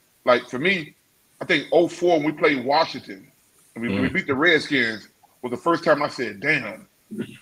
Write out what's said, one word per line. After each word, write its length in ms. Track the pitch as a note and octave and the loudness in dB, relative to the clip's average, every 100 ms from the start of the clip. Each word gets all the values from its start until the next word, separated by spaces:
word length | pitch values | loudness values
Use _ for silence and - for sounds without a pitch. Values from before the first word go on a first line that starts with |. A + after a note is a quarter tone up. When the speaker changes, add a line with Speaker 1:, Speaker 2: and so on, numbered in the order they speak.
| _ _ C3+ | _ _ 2
Speaker 1:
like, 240 | A#2+ - | 2 0
for 80 | B2+ | -4
me, 380 | F3 F#3+ D3+ _ _ _ _ _ | -2 -2 -6 _ _ _ _ _
I 60 | D3 | -2
think 220 | D#3 C#3+ | 0 4
oh 160 | D#3 E3 | 2 2
four 300 | - F3 E3 | 0 2 2
when 80 | D3+ | 0
we 60 | |
played 340 | D3+ D#3+ C#3 A#2+ | 2 2 2 0
Washington, 680 | C#3+ - B2 - F#2+ - _ _ _ _ A2+ | 2 0 -4 -14 -18 -18 _ _ _ _ -8
and 80 | |
we, 60 | A#2 | -4
we 200 | G2 C3 | 0 0
Speaker 2:
Mm. 40 | |
Speaker 1:
beat 120 | - - | -2 -2
the 80 | |
Redskins, 760 | C3+ E3+ D3+ - C#3 A2+ A2 - _ _ _ | 0 4 2 2 0 0 -4 -14 _ _ _
was 80 | B2 | -8
the 60 | A#2+ | -4
first 260 | E3 D#3+ | -2 0
time 180 | E3+ C#3+ | 2 2
I 60 | D3 | 0
said, 320 | - A2+ G2+ | -4 -8 -4
"Damn, 480 | C#3 D3 A2 F#2 - _ _ G#2+ - C3 | -2 -2 -4 -12 -20 _ _ -10 -10 -14